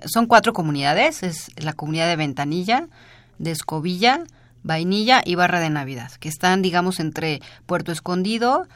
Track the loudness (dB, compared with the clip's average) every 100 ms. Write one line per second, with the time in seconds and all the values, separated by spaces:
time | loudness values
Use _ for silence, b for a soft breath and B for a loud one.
0 | -4 -2 4 6 4 0 -2 0 0 2
1 | 0 -2 -6 -8 -12 -10 -8 -6 -4 -2
2 | 0 0 -2 -4 -4 -2 0 0 -2 b
3 | b b b b -6 -6 -6 -4 -4 2
4 | 2 2 -2 b b b -4 -2 0 0
5 | 4 4 4 2 2 2 0 -2 -4 -10
6 | -12 -12 -10 -2 2 2 2 2 0 0
7 | -4 -2 -4 -4 B B -4 -4 -2 -6
8 | -2 -2 0 0 2 2 0